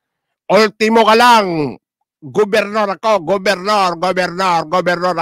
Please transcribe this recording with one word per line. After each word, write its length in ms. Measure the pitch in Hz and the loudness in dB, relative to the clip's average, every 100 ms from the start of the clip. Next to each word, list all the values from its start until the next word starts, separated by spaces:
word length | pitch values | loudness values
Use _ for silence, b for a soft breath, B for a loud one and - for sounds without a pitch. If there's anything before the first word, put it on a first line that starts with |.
| _ _ _ _ - | _ _ _ _ 0
Ultimo 560 | 185 220 - 214 226 | 2 2 0 0 2
ka 120 | 214 226 | 4 4
lang. 560 | 240 233 190 165 139 101 _ _ _ _ | 6 4 2 -2 -4 -8 _ _ _ _
Gobernador 720 | 135 147 208 214 202 220 208 180 | -8 -2 0 0 -2 -2 -4 -4
ako, 240 | 220 202 156 | -2 -2 0
gobernador, 720 | 196 190 190 190 214 185 170 | -4 -2 -4 -2 0 0 -2
gobernador, 640 | 180 185 180 175 190 170 156 | -4 -2 -4 -2 -2 0 0
gobernador 480 | 180 175 175 180 170 | -2 -2 -2 -2 -4